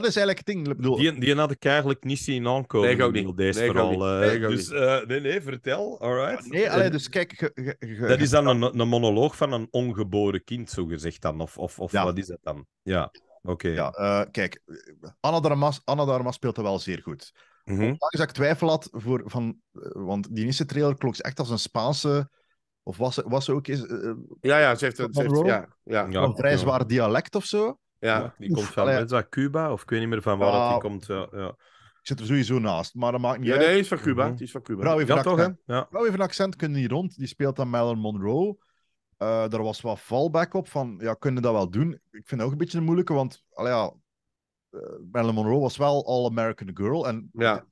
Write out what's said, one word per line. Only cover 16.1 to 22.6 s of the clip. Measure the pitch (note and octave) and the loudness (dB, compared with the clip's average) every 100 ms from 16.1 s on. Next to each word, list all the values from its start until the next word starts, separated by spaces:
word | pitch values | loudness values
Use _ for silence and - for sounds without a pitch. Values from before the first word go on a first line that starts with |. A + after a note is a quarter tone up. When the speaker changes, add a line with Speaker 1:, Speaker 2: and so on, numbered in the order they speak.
Speaker 1:
Armas | B2+ B2 - | 0 -2 -4
speelt | B2+ A2 | -4 -2
dat | G#2 | -2
wel | F#2+ | -2
zeer | - E2+ | -4 -8
goed. | - D2 - _ _ _ | -8 -12 -14 _ _ _
Speaker 2:
Mhm. | - G2 | -6 -2
Speaker 1:
Ondanks | A#2 D3+ D3+ D#3+ | 0 0 -2 0
dat | D#3 | -2
ik | - | 2
twijfel | C#3+ D#3+ E3 | 2 2 2
had, | D#3 - | 0 -2
voor, | A2+ A2 B2+ G#2 | -8 -2 -2 -2
van, | B2 A#2 - _ | -4 -4 -6 _
eh, | - - | -16 -14
want | - F#2 G2+ G2+ G#2+ | -8 -4 -4 -4 -2
die | A2+ | -2
eerste | C3+ C#3+ | -2 -2
trailer | C#3+ D3 C3+ | 0 0 2
klonk | C3 - | -2 -4
echt | - C3+ | -6 -4
als | B2+ | -4
een | A2+ | -4
Spaanse, | - A#2+ A#2+ C#3+ D3 C#3+ C#3 _ _ _ | -4 0 0 0 2 0 0 _ _ _